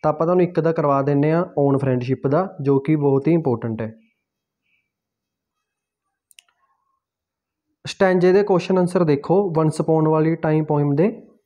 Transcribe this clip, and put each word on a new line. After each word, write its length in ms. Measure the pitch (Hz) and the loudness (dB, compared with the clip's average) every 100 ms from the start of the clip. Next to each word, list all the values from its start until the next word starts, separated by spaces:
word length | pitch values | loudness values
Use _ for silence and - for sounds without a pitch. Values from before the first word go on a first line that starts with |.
ਤਾਂ 80 | 156 | -2
ਆਪਾਂ 160 | 151 165 | -2 0
ਤੁਹਾਨੂੰ 160 | 180 | 2
ਇੱਕ 160 | 175 180 | 0 0
ਦਾ 120 | 160 | -2
ਕਰਵਾ 300 | 165 147 139 | 0 0 0
ਦਿੰਦੇ 300 | 139 143 147 | 0 0 2
ਆ 100 | 165 | 0
On 340 | 180 - 143 135 | -2 0 0 2
Friendship 540 | 135 127 123 131 139 | 0 -2 -2 -4 0
ਦਾ, 280 | 147 190 - | -2 -2 -4
ਜੋ 180 | 139 139 | 0 0
ਕਿ 160 | 139 156 | 0 0
ਬਹੁਤ 320 | 143 135 143 | 2 0 2
ਹੀ 60 | |
ਇੰਪੋਰਟੈਂਟ 480 | 170 151 - 117 110 | 0 0 -4 -6 -8
ਹੈ। 120 | 110 - _ _ _ _ _ _ _ _ _ _ _ _ _ _ _ _ _ _ _ _ _ _ _ - _ _ _ _ _ _ _ _ _ _ _ _ _ _ - | -10 -12 _ _ _ _ _ _ _ _ _ _ _ _ _ _ _ _ _ _ _ _ _ _ _ -20 _ _ _ _ _ _ _ _ _ _ _ _ _ _ -18
ਸਟੈਂਜੇ 440 | - 190 185 180 | 0 2 4 4
ਦੇ 120 | 185 | 4
ਕੁਐਸਚਨ 340 | 202 180 - 190 | 2 -2 0 0
ਆਨਸਰ 260 | 175 180 | 0 0
ਦੇਖੋ, 500 | 165 143 - 165 202 160 | 0 0 0 0 0 0
Once 160 | 156 - | -2 -2
Upon 280 | 165 160 156 | 0 2 2
ਵਾਲੀ 260 | 156 160 165 | 2 0 -2
ਟਾਈਮ 300 | 160 156 156 | 0 0 0
ਪੋਇਮ 300 | 147 147 143 | 0 0 2
ਦੇ 320 | 196 233 - _ | 0 -2 -20 _